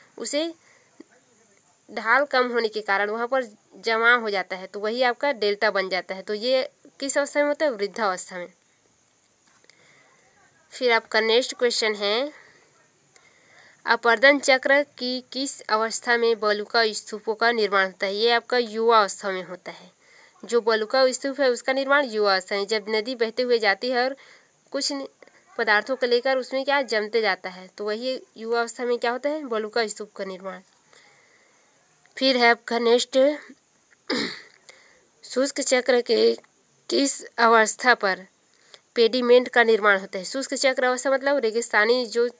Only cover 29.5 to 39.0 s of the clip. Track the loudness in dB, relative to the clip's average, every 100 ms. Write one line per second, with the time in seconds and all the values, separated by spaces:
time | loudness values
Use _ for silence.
29.5 | -6 -4 -4 -4 -6 -14 -12 -12 -12 -14
30.5 | -16 -18 _ _ -20 _ _ _ _ _
31.5 | _ _ _ _ _ _ -2 0 4 4
32.5 | 2 0 -2 2 2 2 2 2 2 -8
33.5 | -20 _ _ _ _ -6 -4 -6 -10 -20
34.5 | _ -20 -20 _ _ _ _ -8 -2 -2
35.5 | -2 0 0 2 0 2 2 2 0 -6
36.5 | _ _ _ -4 0 0 -2 -6 0 4
37.5 | 6 4 2 2 2 0 -4 -8 _ _
38.5 | _ _ -20 _ 0